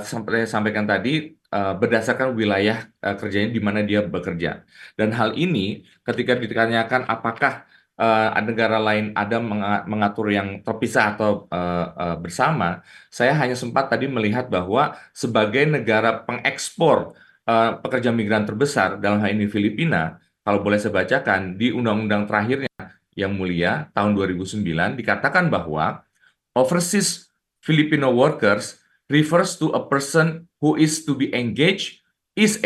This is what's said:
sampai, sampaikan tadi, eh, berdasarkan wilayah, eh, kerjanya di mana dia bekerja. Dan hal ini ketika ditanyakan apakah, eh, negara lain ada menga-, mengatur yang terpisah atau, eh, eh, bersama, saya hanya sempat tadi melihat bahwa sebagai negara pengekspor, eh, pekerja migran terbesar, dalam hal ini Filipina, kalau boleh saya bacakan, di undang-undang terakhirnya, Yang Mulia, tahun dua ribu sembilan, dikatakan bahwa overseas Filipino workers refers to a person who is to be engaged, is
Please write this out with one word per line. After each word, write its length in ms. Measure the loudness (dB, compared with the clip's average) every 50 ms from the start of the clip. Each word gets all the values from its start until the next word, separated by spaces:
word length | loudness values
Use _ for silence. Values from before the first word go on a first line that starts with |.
| 0
sampai, 400 | -4 -8 -8 -4 -2 -2 0 0
sampaikan 400 | 0 -2 -2 0 0 0 0 0
tadi, 480 | 0 0 0 0 0 -2 -2 -4 -6 -14
eh, 400 | _ _ _ -4 -2 -2 -2 -2
berdasarkan 640 | 0 0 2 2 2 2 0 0 0 0 0 0 0
wilayah, 480 | 0 2 2 2 2 2 0 -2 -6 -14 _ _
eh, 160 | -4 -4 -4 -4
kerjanya 320 | -4 -4 -2 -2 0 0
di 80 | -2 -2
mana 240 | -2 0 0 0
dia 160 | 0 0 0 0
bekerja. 640 | 0 0 -4 -6 -4 -6 -4 -4 -4 -4 -6 -8 -14 _ _ -20 -20 -10 -4
Dan 160 | -2 -2 0
hal 240 | 0 0 0 0 0
ini 480 | 0 -2 0 0 0 -2 -2 -6 -8 -12 _ _ _ _
ketika 320 | -4 -4 -2 0 0 0 0
ditanyakan 640 | -2 -2 0 0 0 2 2 0 0 0 0 -2 0 -2
apakah, 560 | -4 -2 -4 -4 -2 0 0 0 0 -2 -12 _ _ _ _ _ _ 0
eh, 300 | 2 4 4 4 4 2 0 0 -2
negara 320 | 0 0 0 2 2 2 2
lain 320 | 2 2 2 0 0 -2 -2 -2
ada 240 | -2 0 -2 -2
menga-, 400 | -2 -2 -4 -2 -2 0 -2 -2 -2 -4
mengatur 400 | -2 0 0 0 0 -2 -2 0
yang 320 | 0 0 0 -4 -6 -8
terpisah 560 | -6 -8 -6 -4 -4 -2 2 2 2 2 0 0
atau, 320 | 0 0 0 0 -4 -6
eh, 360 | -6 -4 -2 -2 -2 -2 -4 -4 -6 -6
eh, 180 | -6 -4 -4 -6
bersama, 560 | -8 -6 -2 0 0 2 2 2 0 -2 -2 -4 -10 -18 -20 -20 -20 _
saya 240 | -4 0 2 2 4 2
hanya 160 | 2 0 -2 -4
sempat 320 | -6 -4 -2 -2 0 0
tadi 160 | 0 -2 -2
melihat 400 | -2 -2 0 0 0 0 -2 -2
bahwa 480 | -2 -2 -2 -2 0 0 0 0 0 -2 -8 -20 -20
sebagai 560 | _ -6 -4 0 2 2 2 2 2 2 2
negara 560 | 2 2 0 2 2 2 4 4 2 0 -2
pengekspor, 960 | -4 -8 -6 -4 -4 -4 -4 -4 -8 -8 -2 2 4 4 4 4 2 -2 -10 _ _ _ _ _ _ 2
eh, 200 | 4 4 4 2 0 -2
pekerja 320 | -4 -4 -2 0 0 0 0
migran 320 | 0 0 2 2 0 0
terbesar, 560 | 0 -2 0 0 0 2 2 2 2 0 0
dalam 160 | 0 2 2 2
hal 160 | 2 2 0
ini 160 | 0 0 0
Filipina, 720 | 0 0 0 0 0 0 0 0 0 0 0 -2 -4 -10 _ _ _ _ -2
kalau 160 | 0 0 2
boleh 160 | 2 2 0 0
saya 160 | 0 0 0
bacakan, 640 | 0 0 2 0 0 2 2 0 0 0 -4 -4 -2
di 160 | -2 0 0
undang-undang 560 | 0 0 0 0 0 0 0 0 -2 0 0
terakhirnya, 400 | -2 0 0 0 -2 -2 -4 -8 _ -14 -20 -20 -20 _ _ _ _ -4
Yang 140 | -4 -4 -2
Mulia, 560 | -2 -2 -2 0 0 0 0 0 -2 -4 -4 -2 0
tahun 160 | 0 2 2
dua 160 | 0 0 -2
ribu 160 | -2 -4 -6
sembilan, 480 | -6 -6 -4 -4 -2 -2 0 -2 -2 -2
dikatakan 560 | -4 -2 -2 -2 0 -2 0 0 2 2 2
bahwa 560 | 0 -2 -4 -4 -4 -2 -2 -2 -4 -6 -14 _ _ _ _ _ _ _ _ _ 0
overseas 720 | 0 2 2 2 -2 -2 0 0 0 0 -2 -4 -6 -12 _ _ _ _ _ _ _
Filipino 560 | -2 2 2 4 4 4 2 2 2 4 4
workers 640 | 4 4 4 4 2 2 2 2 2 -2 -6 -14 _ _ _ _ _ _
refers 480 | 0 2 2 2 4 4 2 2 0 -2
to 160 | -2 -2 0
a 160 | 0 -2 -2
person 640 | -2 -2 -2 -2 0 2 2 2 2 0 -6 -12 -20 _ _
who 160 | 0 2 2
is 320 | 4 2 2 2 -2 -4
to 80 | -4 -2
be 160 | -2 -2 -2
engaged, 720 | -2 -2 -2 -2 0 2 2 2 2 0 -4 -10 -12 _ _ _ _ _ _ _ 0
is 240 | 2 2 2 2 2 0